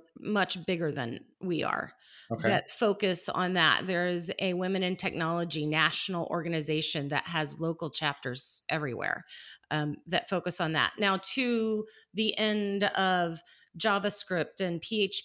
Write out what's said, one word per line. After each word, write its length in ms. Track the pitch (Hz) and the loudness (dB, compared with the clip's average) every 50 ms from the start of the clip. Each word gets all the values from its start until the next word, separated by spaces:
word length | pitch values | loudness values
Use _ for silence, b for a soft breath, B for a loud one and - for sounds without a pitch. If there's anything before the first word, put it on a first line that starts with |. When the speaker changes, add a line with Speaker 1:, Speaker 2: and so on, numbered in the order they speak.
| - _ _ - | -10 _ _ -10
Speaker 1:
much 480 | - - 214 202 180 180 - 185 160 | -4 0 2 2 2 2 0 -4 0
bigger 260 | - 185 165 170 151 | -2 0 2 0 -2
than 280 | - 139 123 113 - - - - _ _ | 0 -2 -4 -4 -6 -8 -12 -18 _ _
we 240 | - 185 151 156 - | -4 -2 0 0 0
are 300 | - - - - - - B B B B B B B | 0 0 -2 -4 -6 -10 B B B B B B B
Speaker 2:
Okay. 180 | 117 104 - - | -6 0 2 4
Speaker 1:
that 220 | 202 - - - | 4 4 2 -2
focus 600 | - - 240 208 196 202 208 190 180 165 - - | -2 2 2 2 2 2 2 0 0 0 -2 -2
on 240 | - - 180 180 185 | -2 0 0 2 4
that. 320 | 180 165 151 120 - - | 4 6 6 6 4 2
There 200 | 185 185 175 175 | 0 0 0 2
is 240 | 180 175 175 170 170 - - | 2 0 -2 -2 -4 -4 -2
a 140 | - 208 | 0 0
Women 300 | 180 180 185 185 196 190 | 0 0 0 0 0 0
in 140 | 185 180 185 | 0 0 0
Technology 680 | - - 175 - 160 165 160 170 170 170 175 151 160 147 | -2 -2 -4 -2 0 0 0 0 0 -2 -2 -2 -2 0
national 640 | 151 151 156 156 160 - - - - 185 170 160 | 0 4 4 4 4 2 0 -2 -2 -2 -2 -2
organization 840 | - - 175 151 170 170 160 147 151 151 156 156 - - 160 143 143 | -2 -2 -2 0 0 -2 -2 0 0 0 0 2 0 0 -2 -2 0
that 180 | 147 139 - 175 | 0 -2 -2 0
has 300 | 170 160 156 143 143 147 | -2 -2 -2 -2 -4 -4
local 280 | 160 165 160 160 170 151 | -4 -4 -2 -4 -6 -6
chapters 720 | - - 160 147 135 - - 131 123 127 - - - - - - | -4 -2 -2 -2 -2 -2 -6 -6 -6 -4 -6 -6 -8 -8 -4 -4
everywhere, 560 | - 160 151 135 117 92 101 - - - - B B B B B B B B B | -2 -2 -2 -2 -4 -4 -2 -4 -4 -4 -6 B B B B B B B B B
um, 260 | - 151 151 147 147 - _ | -2 0 0 -2 -4 -6 _
that 220 | - 185 - - - | -2 -2 -2 0 0
focus 320 | 196 175 - 180 165 - | -4 -2 -2 -2 -2 -2
on 120 | 175 156 | -2 0
that. 200 | 160 160 127 - - - | 2 2 2 2 2 2
Now, 200 | 214 196 190 190 - - - | 2 2 2 2 -2 -2 -2
to 520 | 269 254 240 240 226 220 220 220 214 214 214 B B B B | 0 0 2 2 2 2 0 0 -2 -4 -6 B B B B
the 240 | - 190 220 220 - | -4 0 0 0 2
end 480 | - 214 214 214 208 208 202 196 202 202 | 2 2 2 2 2 0 0 2 2 2
of 560 | 208 - 196 190 185 185 180 175 170 170 160 b b b b b b _ 165 | 2 2 2 2 4 4 2 2 0 -2 -6 b b b b b b _ -2
JavaScript 840 | - 220 196 202 190 208 202 - - - 190 170 147 - - - | 0 2 2 2 2 0 -2 -2 -2 -2 0 0 0 -2 -2 -4
and 220 | 190 175 170 160 | -2 -2 -2 -4
P 200 | - - 226 214 | -4 -2 0 0
H 220 | 202 190 - - | 0 0 0 -4